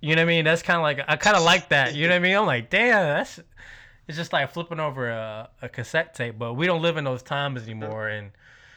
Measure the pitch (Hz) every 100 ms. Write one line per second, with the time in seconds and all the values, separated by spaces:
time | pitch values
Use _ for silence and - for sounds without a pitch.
0 | 156 160 170 170 156 165 - 170 151 139
1 | 139 156 214 196 165 185 - 143 123 147
2 | 170 180 180 202 196 123 113 190 240 214
3 | 160 151 254 - - - - - - -
4 | - 156 160 165 135 170 170 160 151 131
5 | 120 113 110 107 117 _ - - 113 160
6 | 165 - 120 110 117 123 180 170 170 156
7 | 139 123 - 143 139 123 110 110 107 110
8 | 107 107 101 - - - -